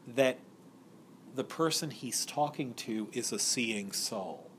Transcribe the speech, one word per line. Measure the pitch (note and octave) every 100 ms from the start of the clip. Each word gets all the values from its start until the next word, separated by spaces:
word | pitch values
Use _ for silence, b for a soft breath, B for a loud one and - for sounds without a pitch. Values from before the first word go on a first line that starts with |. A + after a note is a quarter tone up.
| -
that | B2 C3 B2+ - - - - - - - - - -
the | C#3
person | - D#3+ D3+ D#3
he's | A#2+ B2 - -
talking | - D3 D3 C3
to | A#2 - A2 G#2
is | B2 A2+
a | G#2
seeing | - - A2+ G#2+ G2
soul. | - - G#2+ F2+ D2+ -